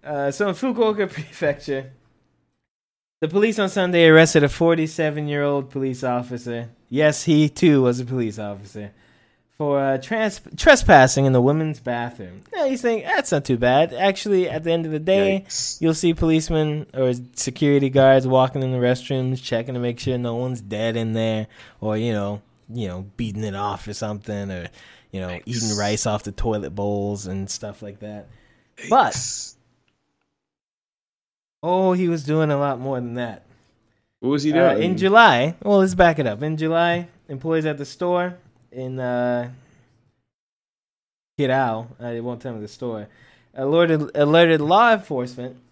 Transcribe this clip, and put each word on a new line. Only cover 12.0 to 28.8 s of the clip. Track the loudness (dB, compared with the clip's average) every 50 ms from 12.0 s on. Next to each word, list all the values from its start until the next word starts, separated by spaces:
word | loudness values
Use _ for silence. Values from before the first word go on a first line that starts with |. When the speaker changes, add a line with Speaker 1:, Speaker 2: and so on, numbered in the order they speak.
| -6 -8 -10 -14 -18 -18 -18 -20 -20 _ -4
Speaker 1:
Now | -2 -2
you | -2 -2
think, | -2 -2 -2 -2 -2 -4
"That's | -2 -2 -2 0 0
not | -2 -2 0
too | 0 -2
bad." | 2 2 4 4 4 4 2 0
Actually, | 0 0 0 0 0 -2 0 0 0 0 0
at | -4 -4 -2
the | -2 -2
end | 0 -2
of | -4 -4
the | -4
day, | 0 2 2 4 4 2 0 -2 -4
Speaker 2:
Yikes. | -6 -10 -8 -8 -8 -8 -2
Speaker 1:
you'll | 0 0 0
see | 2 2 0 0
policemen | 2 2 2 2 2 0 0 0 0 0 0 -2 -6 -8 _ -4
or | -2 0 0 0 -2 -6 -14 _
security | -8 -8 -8 -4 -2 2 4 4 4 2 2
guards | 4 6 6 8 6 6 4
walking | 4 2 4 2 2 0 -4 -4
in | -2 -2
the | 0
restrooms, | 2 0 0 0 -2 -6 -4 -4 -2 -2 -4 -6
checking | -6 -4 -4 -4 -4 -4 -8
to | -6
make | -4 -6 -6 -6
sure | -4 -4 -4 -4
no | -4 -4 -4
one's | -4 -4 -6 -6 -8
dead | -10 -10 -6 -4 -4 -2 -2
in | -2 -4 -4 -2
there, | -2 -2 -2 -2 -4 -6 -8 -12 -20 -20 -20 -18 _
or, | -6 -4 -4
you | -2 -2 -2 -2
know, | -2 -4 -4 -6 -10 _ _ _ _ _ _ -10
you | -8 -8 -8
know, | -8 -10 -12 -14 _
beating | -8 -8 -8 -6 -6 -6
it | -6 -6
off | -6 -6 -6 -6 -8 -10
or | -12 -10
something, | -8 -8 -8 -8 -10 -10 -10 -8 -8 -8 -8
or, | -10 -10 -12 -14 _ -20 -20 -20 -20 _ _ _ -12
you | -10
know, | -10 -10
Speaker 2:
Yikes. | -10 -12 -12
Speaker 1:
eating | -10 -8 -6 -4 -4 -4 -4
rice | -2 -2 -2 -2 -2
off | -4 -4 -4 -6
the | -10 -8
toilet | -6 -4 -4 -2 -4 -6 -8 -8
bowls | -6 -6 -4 -4 -4 -4 -6 -6 -8 -8 -10
and | -8 -8 -8 -10
stuff | -10 -12 -12 -14 -16 -14 -18
like | -18 -18 -16
that. | -16 -16 -16 -16 -18 -20 -20 _ _ _ _ _ _ _ _ _